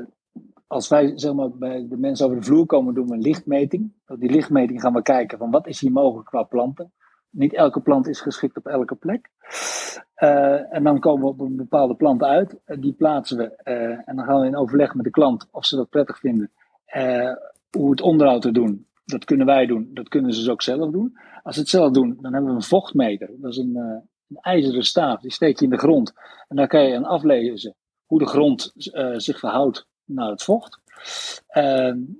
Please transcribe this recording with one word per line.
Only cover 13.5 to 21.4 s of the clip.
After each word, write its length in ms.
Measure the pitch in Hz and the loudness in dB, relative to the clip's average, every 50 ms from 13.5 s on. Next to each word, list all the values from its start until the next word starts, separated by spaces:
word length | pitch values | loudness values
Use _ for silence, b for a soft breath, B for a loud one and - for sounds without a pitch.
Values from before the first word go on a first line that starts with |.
| - | -8
Eh, 180 | - - 139 123 120 117 113 117 - - - | -12 -8 -6 -4 -4 -4 -6 -6 -8 -10 -10
en 80 | 135 | -10
dan 80 | 131 135 | -8 -2
gaan 160 | 139 139 139 | 0 2 2
we 60 | 131 | 2
in 100 | 131 139 | 2 0
overleg 380 | 143 135 113 131 143 143 - - | -2 -2 0 2 2 2 2 0
met 100 | 131 113 | -4 -4
de 60 | 104 | -2
klant 380 | - 156 151 135 120 110 - _ | 2 4 4 4 2 -2 -6 _
of 140 | - - - | -12 -6 -6
ze 100 | - - | -4 -2
dat 120 | 135 120 - | -2 -4 -2
prettig 300 | - 147 139 - 107 - | 0 -2 -2 -2 -4 -6
vinden. 320 | - 131 117 110 104 98 _ _ _ _ _ _ _ | -4 -2 -2 -2 -4 -4 _ _ _ _ _ _ _
Eh, 460 | - - 143 131 127 123 120 123 127 127 - - - _ _ _ _ | -10 -6 -4 -2 -2 -2 -2 -2 -4 -6 -10 -14 -20 _ _ _ _
hoe 200 | - - 143 139 | -4 0 2 2
het 100 | 139 127 | 2 2
onderhoud 420 | - - 160 156 147 139 123 117 | 2 4 4 6 6 6 4 4
te 100 | - 123 | 2 0
doen, 340 | 113 123 117 110 101 98 - _ _ _ _ | 2 2 2 0 -2 -6 -10 _ _ _ _
dat 200 | - 139 117 - | -10 -10 -8 -2
kunnen 220 | - 151 135 131 | 0 2 2 4
wij 200 | 135 139 135 131 | 4 4 4 4
doen. 240 | 120 120 110 113 131 139 | 2 0 -4 -4 -8 -12
Dat 140 | 131 113 - | -16 -10 -2
kunnen 240 | - 147 131 123 | -2 0 0 0
ze 60 | 113 113 | -2 -2
dus 80 | 113 127 | -2 -2
ook 140 | 117 - | -2 -4
zelf 280 | - - 127 147 160 151 | -4 -4 -4 -2 -4 -4
doen. 260 | 151 185 220 254 - B B B B B | -2 -2 -4 -4 -6 B B B B B